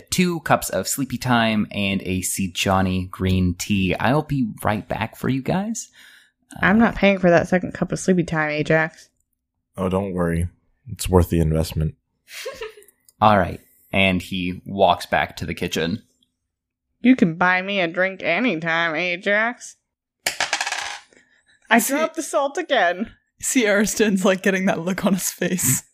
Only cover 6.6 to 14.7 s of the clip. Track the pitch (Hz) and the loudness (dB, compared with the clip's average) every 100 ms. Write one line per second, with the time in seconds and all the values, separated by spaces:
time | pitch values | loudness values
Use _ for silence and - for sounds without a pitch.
6.6 | 175 214 214 - 196 185 180 170 - 180 | 2 4 4 4 2 4 4 4 4 -2
7.6 | 180 - - - - 180 165 160 151 151 | -2 -6 -4 -2 0 2 2 -2 -2 -2
8.6 | 147 160 160 - - _ _ _ _ _ | 2 2 0 -6 -20 _ _ _ _ _
9.6 | _ - 92 92 101 90 85 85 87 _ | _ -4 -2 0 -2 -2 0 0 -2 _
10.6 | _ _ 120 101 - 90 85 85 78 80 | _ _ -16 -8 4 4 6 2 2 0
11.6 | 82 80 78 - _ _ - - 523 587 | -2 -2 -4 -6 _ _ -20 -14 -12 -12
12.6 | 440 - - _ _ - 107 104 82 - | -14 -16 -20 _ _ 2 6 6 2 -4
13.6 | _ _ _ 101 95 90 - 95 90 90 | _ _ _ 2 2 2 -2 -6 -4 -6
14.6 | - | -6